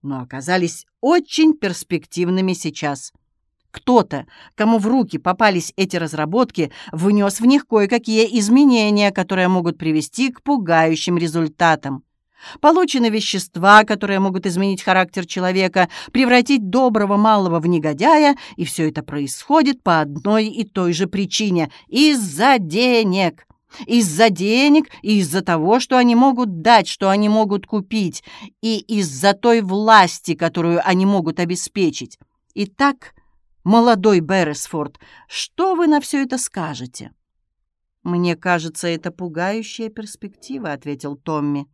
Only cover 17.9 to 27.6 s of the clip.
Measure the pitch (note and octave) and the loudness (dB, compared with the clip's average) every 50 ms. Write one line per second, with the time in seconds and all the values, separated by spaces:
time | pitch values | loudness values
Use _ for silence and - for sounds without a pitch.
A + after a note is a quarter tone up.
17.9 | D3 C#3+ G3 D4 E4 D4+ D4+ C#4+ C#4+ C#4 - - - - F3 C#3+ - - E3 D#3 | -4 0 2 4 4 6 6 4 2 0 -6 -20 -8 -8 -8 -8 -4 -4 -4 -4
18.9 | - - C3+ - C#3+ D3 C#3+ C3+ - - - - C#4 D#4+ D4 C#4 C4+ - _ - | -4 -6 -10 -8 -8 -8 -8 -8 -8 -12 -4 0 2 4 4 2 0 -2 _ 0
19.9 | E3+ D#3+ D3+ C#3+ C#3+ D#3 - G3 G#3+ A3 A3 A3 F#3+ A3 A3 G3 F#3 G3 F3+ F3 | 2 2 0 -2 -6 -8 -2 0 0 0 0 -2 -4 -6 -8 -6 _ -2 -2 -2
20.9 | F3 D#3 G3 F3 - G3 G3+ F#3 - - G#3+ G#3 F#3 E3+ D#3+ D3 - - _ _ | 0 -2 -4 -4 -2 -6 -6 -4 -4 -4 -2 0 0 0 -2 -4 -8 -18 _ _
21.9 | - A#3 D4 D#4 D4 B3+ G#3+ F3+ C#3 D3 G#3+ C4+ C4+ B3 F#3+ D#3 D3+ G#3+ B3 B3+ | 0 2 2 2 2 0 -4 -6 -4 0 2 2 2 2 0 -2 -2 0 2 2
22.9 | B3 A#3 A3+ G3 F3+ F#3+ F#3+ E3+ - _ _ _ _ _ _ _ - - A#3+ - | 2 2 2 0 0 0 0 -2 -4 _ _ _ _ _ _ _ -20 -20 -8 0
23.9 | A#3 A#3+ A3 F3 D3 D#3+ A3+ A3+ F#3+ D#3+ F#3 G3+ A3 B3 C#4 D4 D4 D#4 D4+ - | 0 2 2 2 2 2 2 2 2 0 -2 0 2 2 4 4 4 4 2 0
24.9 | - - - - G#3+ G3+ F#3 D3 C#3+ F#3+ F#3+ F#3 F3 D#3+ D3+ F3+ A3 B3+ B3 - | -10 -10 -2 0 0 0 0 0 -2 -4 -2 -2 -2 0 2 2 2 0 0 0
25.9 | C4 B3+ B3 A#3+ A#3 A#3 B3+ C#4 C4 A#3 B3+ G#3+ F3+ E3 D#3 A3 A#3+ A3 F#3 - | 2 2 4 4 4 4 4 4 2 0 -2 -4 -6 -2 2 4 4 4 4 2
26.9 | - - G3+ F#3+ F#3+ G3+ G#3+ G#3 G#3+ A3 A3 G3+ G3+ G3+ | -6 -4 0 0 2 2 2 2 2 2 0 0 -2 -6